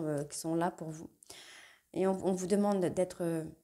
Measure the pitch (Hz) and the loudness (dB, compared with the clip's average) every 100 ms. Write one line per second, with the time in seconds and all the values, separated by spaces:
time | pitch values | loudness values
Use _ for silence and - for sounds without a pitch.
0 | 156 147 147 - 165 165 170 170 160 156 | 0 -2 -4 -6 -2 0 0 -2 -8 -10
1 | - _ - - - - - - _ 170 | -14 _ -20 -20 -20 -20 -20 -20 _ 0
2 | 190 185 185 185 180 202 202 196 170 185 | 2 2 0 0 2 2 4 4 2 2
3 | 180 - 170 165 156 - | 0 0 -2 -2 -4 -12